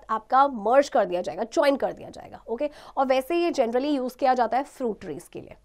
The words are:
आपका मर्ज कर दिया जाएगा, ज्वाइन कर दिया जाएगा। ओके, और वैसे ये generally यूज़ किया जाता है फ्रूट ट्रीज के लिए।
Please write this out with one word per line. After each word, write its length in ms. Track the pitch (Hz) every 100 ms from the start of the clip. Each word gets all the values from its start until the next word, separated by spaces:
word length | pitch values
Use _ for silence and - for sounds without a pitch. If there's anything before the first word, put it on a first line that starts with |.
| -
आपका 360 | 220 - 254 277
मर्ज 400 | 247 202 269 277
कर 160 | 254 190
दिया 140 | 175
जाएगा, 220 | 208 160
ज्वाइन 320 | 240 339 285 277
कर 160 | 196
दिया 180 | - -
जाएगा। 300 | - - 202 -
ओके, 220 | 226 - - - -
और 100 | 262
वैसे 300 | 262 262 339
ये 140 | 339
generally 380 | - 233 247 285
यूज़ 220 | 285 254 -
किया 180 | 262
जाता 220 | 254 226 240
है 60 |
फ्रूट 360 | 277 - 247 -
ट्रीज 260 | 185 147 -
के 80 | -
लिए। 160 | - -